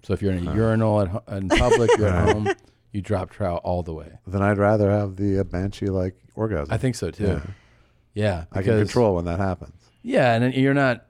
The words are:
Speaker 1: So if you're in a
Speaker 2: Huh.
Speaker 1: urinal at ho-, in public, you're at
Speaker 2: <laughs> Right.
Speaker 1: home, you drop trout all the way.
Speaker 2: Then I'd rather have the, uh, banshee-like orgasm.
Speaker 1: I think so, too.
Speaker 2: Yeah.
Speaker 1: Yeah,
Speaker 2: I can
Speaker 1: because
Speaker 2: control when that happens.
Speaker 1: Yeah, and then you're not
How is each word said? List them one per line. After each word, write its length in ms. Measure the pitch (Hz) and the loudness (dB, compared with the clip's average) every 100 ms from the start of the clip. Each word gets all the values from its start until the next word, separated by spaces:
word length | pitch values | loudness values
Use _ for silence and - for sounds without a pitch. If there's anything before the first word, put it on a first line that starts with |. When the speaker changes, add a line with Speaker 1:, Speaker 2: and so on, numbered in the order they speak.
Speaker 1:
So 120 | - | -4
if 80 | 95 | -2
you're 100 | 98 | -2
in 160 | 92 87 | -2 -2
a 20 | |
Speaker 2:
Huh. 60 | 78 | 0
Speaker 1:
urinal 440 | 113 110 110 107 | 2 2 2 2
at 60 | 98 | 0
ho-, 140 | 98 - | -4 -8
in 200 | 98 95 | -8 0
public, 420 | - - - 117 480 | 2 4 4 4 4
you're 120 | 104 | 2
at 60 | |
Speaker 2:
<laughs> 100 | 90 - | 2 2
Right. 60 | |
Speaker 1:
home, 140 | 107 104 - _ _ _ | 2 0 -4 _ _ _
you 100 | 101 | -10
drop 280 | 90 104 92 | -4 -4 -4
trout 300 | - 98 87 | -4 -4 -2
all 200 | - 90 | -2 -4
the 100 | 82 | -4
way. 240 | 78 78 82 - | -10 -12 -20 -6
Speaker 2:
Then 160 | 95 | -2
I'd 160 | 98 104 | 0 2
rather 320 | 101 107 104 | 4 4 4
have 240 | 104 101 95 | 2 -2 -2
the, 240 | 101 98 | -2 0
uh, 40 | |
banshee-like 720 | 95 87 95 - 101 95 92 - _ | -2 -4 -6 -4 -2 -2 -2 -6 _
orgasm. 380 | - 110 92 71 | -6 -4 -4 -4
Speaker 1:
I 60 | 80 | -2
think 180 | 131 117 | -2 -4
so, 140 | 85 | -8
too. 120 | 82 | -4
Speaker 2:
Yeah. 160 | 101 73 85 98 _ _ _ _ _ | -2 -2 -6 -16 _ _ _ _ _
Speaker 1:
Yeah, 300 | - 104 87 82 | -4 -2 -2 -6
Speaker 2:
I 120 | 98 | -4
can 100 | 98 | 0
Speaker 1:
because 160 | 101 101 | 2 2
Speaker 2:
control 260 | - 117 90 | 2 2 2
when 100 | 87 | 0
that 120 | 85 | -2
happens. 420 | 98 90 73 - _ _ | -2 -4 -10 -20 _ _
Speaker 1:
Yeah, 300 | 233 254 127 | -2 2 2
and 80 | 117 | 2
then 100 | 123 | 0
you're 220 | 127 135 | 0 2
not 300 | 139 135 - _ | 2 0 -2 _